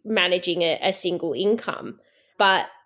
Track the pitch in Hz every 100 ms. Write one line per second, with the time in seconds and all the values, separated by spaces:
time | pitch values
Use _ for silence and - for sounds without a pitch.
0 | - 214 180 180 180 170 170 151 196 190
1 | 185 175 170 131 196 226 - - - -
2 | _ _ _ - 202 190 - -